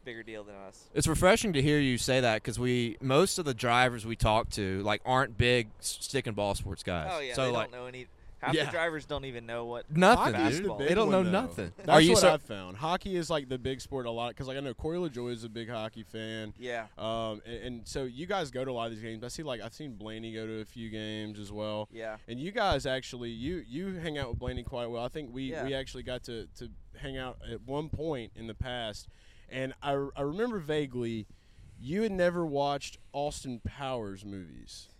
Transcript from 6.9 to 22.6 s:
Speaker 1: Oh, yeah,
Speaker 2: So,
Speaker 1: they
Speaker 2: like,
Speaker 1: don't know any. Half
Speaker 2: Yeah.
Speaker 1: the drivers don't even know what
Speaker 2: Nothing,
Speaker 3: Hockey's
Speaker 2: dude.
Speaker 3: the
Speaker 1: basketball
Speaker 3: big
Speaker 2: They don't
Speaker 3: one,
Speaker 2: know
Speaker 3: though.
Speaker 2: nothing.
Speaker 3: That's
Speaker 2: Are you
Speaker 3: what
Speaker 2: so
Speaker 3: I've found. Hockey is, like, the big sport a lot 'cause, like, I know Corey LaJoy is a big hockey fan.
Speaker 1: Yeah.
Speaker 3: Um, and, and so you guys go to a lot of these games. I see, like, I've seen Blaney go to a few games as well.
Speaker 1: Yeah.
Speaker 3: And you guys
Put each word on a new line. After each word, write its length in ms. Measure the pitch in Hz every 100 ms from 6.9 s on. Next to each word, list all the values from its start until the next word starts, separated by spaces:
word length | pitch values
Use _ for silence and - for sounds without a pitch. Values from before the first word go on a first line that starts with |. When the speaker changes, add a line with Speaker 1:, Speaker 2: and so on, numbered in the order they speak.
| 87 76
Speaker 1:
Oh, 60 | 160
yeah, 140 | 135
Speaker 2:
So, 120 | 123 131
Speaker 1:
they 40 |
Speaker 2:
like, 200 | 120 107
Speaker 1:
don't 80 | 123
know 60 | 123
any. 200 | 127 120 - - -
Half 140 | 131
Speaker 2:
Yeah. 120 | 151 143
Speaker 1:
the 40 |
drivers 360 | 170 165 156 -
don't 180 | 143
even 220 | 135 120 113
know 180 | 117
what 260 | 117 117 -
Speaker 2:
Nothing, 440 | 156 185 185 226
Speaker 3:
Hockey's 0 |
Speaker 2:
dude. 20 | -
Speaker 3:
the 80 | - - 202
Speaker 1:
basketball 100 | -
Speaker 3:
big 100 | 139
Speaker 2:
They 60 |
don't 120 | 185 208
Speaker 3:
one, 20 |
Speaker 2:
know 120 | 190
Speaker 3:
though. 220 | 180 190 254
Speaker 2:
nothing. 260 | - 90 -
Speaker 3:
That's 100 | -
Speaker 2:
Are 120 | 151
you 80 | 160
Speaker 3:
what 60 | -
Speaker 2:
so 140 | 185
Speaker 3:
I've 80 | 156
found. 340 | - 101 90 95
Hockey 400 | 156 185 202 180
is, 140 | 165
like, 180 | 160 131
the 80 | 127
big 240 | 123 131
sport 240 | - 135
a 60 | 120
lot 260 | 117 120 -
'cause, 100 | 131
like, 120 | 135
I 20 |
know 140 | 139
Corey 240 | 110 156 170
LaJoy 340 | 175 120 120
is 100 | 120
a 60 | 117
big 220 | 110 113
hockey 320 | 117 110 113
fan. 500 | 107 110 110 113 107 113
Speaker 1:
Yeah. 280 | 123 117 107 -
Speaker 3:
Um, 420 | 110 113 110 107 -
and, 80 | 120
and 240 | 127 120 107
so 160 | 147
you 220 | 131 123 175
guys 240 | 196 147
go 120 | 123
to 80 | 131
a 20 |
lot 120 | 123
of 80 | 117
these 80 | 110
games. 240 | 113 110
I 40 | 120
see, 140 | 143
like, 200 | 156 117
I've 100 | 107
seen 220 | - 151
Blaney 400 | 107 107 110 113
go 120 | 110 110
to 140 | 110
a 60 | 104
few 240 | 120 113
games 500 | 107 107 107 107 104
as 100 | 101
well. 380 | 104 107 107 107
Speaker 1:
Yeah. 280 | 113 110 107 -
Speaker 3:
And 100 | 120
you 140 | 165
guys 320 | 214